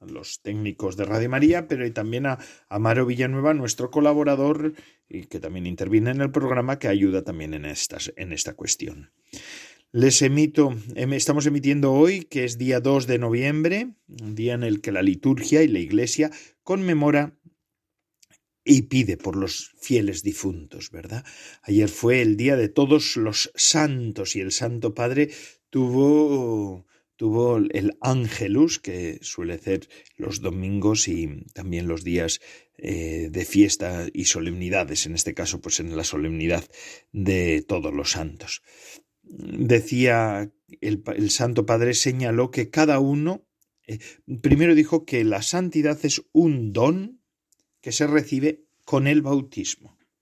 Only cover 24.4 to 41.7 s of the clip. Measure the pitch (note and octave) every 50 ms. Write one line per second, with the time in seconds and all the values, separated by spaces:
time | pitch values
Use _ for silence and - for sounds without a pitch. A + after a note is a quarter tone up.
24.4 | F#2+ F#2+ - - B2 A#2 A#2+ A#2 A2+ A#2 - - A#2+ B2 C3 C#3+ D3 D3 - -
25.4 | - - - _ _ _ - C3 B2+ B2 B2 C3+ C#3 C#3+ D3 D3+ D3+ D3 C#3+ C3+
26.4 | B2 A#2 A2+ G#2+ G2+ G2 F#2 F2+ F2+ _ _ _ _ _ _ - A#2 A2 G#2+ A#2
27.4 | A#2+ B2 A#2+ A2+ G2+ - - G2 G2 G#2 - - - C3 B2+ C3 A#2+ A2 - -
28.4 | A2 G2 G2+ C3 D#3 E3 - - - G2+ F2+ F2+ F2 E2 D#2 - - - - -
29.4 | F2 E2+ E2+ D#2+ - F#2+ F#2+ F2+ - - - - - _ _ - - - G2 -
30.4 | - F#2 F2 F#2+ F#2 F#2+ G2+ G2+ F#2+ G#2+ A2 G#2+ - G2 E2+ E2+ E2 D2 C#2+ -
31.4 | - - - - F#2 F#2 F2 E2+ F2 E2+ E2 D#2+ D#2+ F2 E2+ F2 E2 E2 - -
32.4 | - - - - _ _ _ - - E2+ G2 E2 E2 D#2+ D#2+ E2 E2 D#2 D#2 F2+
33.4 | E2+ - - G2 G#2 F#2+ - - G2 F2+ F2+ F2 E2+ - - - F2 - - F2+
34.4 | E2 F2 E2+ F2+ F2+ F2+ F#2+ F#2+ F2 C#2+ D#2 - - E2 E2 E2 - E2+ D#2+ -
35.4 | F2 E2+ F#2 E2+ - F2 - - E2 E2 D#2+ D#2+ D#2+ - - D2+ D2+ E2 E2 D#2
36.4 | D#2+ E2 F2 E2 - - - - - - - - _ _ - G#2+ F#2+ G2 F#2+ F#2
37.4 | F2+ E2+ D#2+ D2+ - - G2+ F2+ D2 D2+ D2 C#2+ C#2+ - - E2+ D#2+ D#2 - -
38.4 | - - - - _ _ _ - - - - - _ _ _ _ _ - - -
39.4 | - - - - C3 A#2 A#2+ A2+ A2 - B2+ B2 B2+ B2 A#2 A2+ A2+ A2 G2+ G2+
40.4 | G#2 G#2 _ _ _ _ - - - G#2+ G#2+ G2 G#2+ A2+ - - G#2 G2+ - -
41.4 | A#2+ B2 A#2 A#2 G#2 A2+